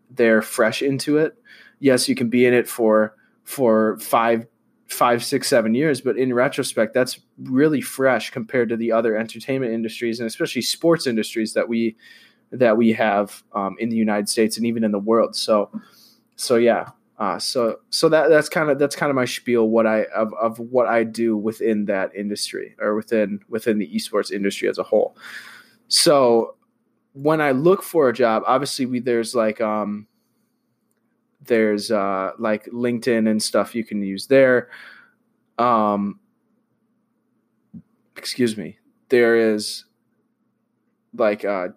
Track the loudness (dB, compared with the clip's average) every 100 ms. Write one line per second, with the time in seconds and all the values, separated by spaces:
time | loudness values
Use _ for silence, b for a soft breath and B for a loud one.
0 | _ 0 4 4 2 0 0 0 -4 -2
1 | 0 0 0 -4 B B B B 2 2
2 | 2 -2 0 2 4 4 0 0 2 4
3 | 2 b b b -14 -2 2 4 2 -2
4 | -2 0 2 0 -4 _ _ _ -12 0
5 | 2 2 -2 -4 2 2 2 0 0 -2
6 | -2 -2 -2 0 0 -2 -6 -2 0 0
7 | -2 -4 _ -16 -4 2 2 2 -4 0
8 | 2 2 -2 -10 -4 -2 -2 -2 0 0
9 | 0 -2 -4 -10 -6 -4 -4 -4 -6 -6
10 | -6 -4 -8 -6 -6 -4 -6 -2 2 2
11 | 0 -2 -4 -4 -2 -2 -2 -2 -2 -4
12 | b b b b b 0 2 4 4 4
13 | 2 0 -2 -8 _ -6 -4 -4 -4 -2
14 | 0 0 -2 0 0 0 -4 -2 -2 -2
15 | 0 2 2 -2 0 0 0 -8 B B
16 | B B _ -10 0 2 4 2 -2 _
17 | _ -8 -6 -4 -4 -2 -2 -4 -8 0
18 | 2 4 6 4 4 -2 0 0 0 -2
19 | -2 0 -2 -4 -2 2 2 2 2 2
20 | -2 -2 -4 -2 -4 -4 -2 0 2 2
21 | 0 -2 -2 0 -4 -2 -2 0 0 -2
22 | -4 -6 -8 -6 -8 -10 -12 -8 -4 -4
23 | -2 -2 -2 -6 -8 -6 -2 -2 -4 -6
24 | -4 -4 -4 -4 -4 -2 -4 -4 0 0
25 | 0 -6 B B B B B B -4 0
26 | 4 4 6 4 2 -8 _ _ _ _
27 | _ -4 0 2 2 2 2 2 0 2
28 | 2 2 2 2 2 0 0 -4 -4 -4
29 | -2 -2 0 0 0 0 -4 -2 -4 -8
30 | -14 _ _ _ _ _ _ _ _ _
31 | _ _ _ _ -2 2 2 0 -2 -2
32 | 0 -2 -4 -4 -4 -4 -6 -6 -4 -2
33 | 0 2 2 0 0 -2 -2 -6 -6 -6
34 | -6 -8 2 4 6 2 -2 B B B
35 | B B _ _ _ -2 2 4 2 0
36 | -4 -8 _ _ _ _ _ _ _ _
37 | _ _ _ _ _ _ _ -20 _ _
38 | _ -16 -12 -2 -2 -2 -10 -14 _ _
39 | 0 2 4 4 2 0 -4 -12 _ _
40 | _ _ _ _ _ _ _ _ _ _
41 | _ -2 0 0 -4 -4 -6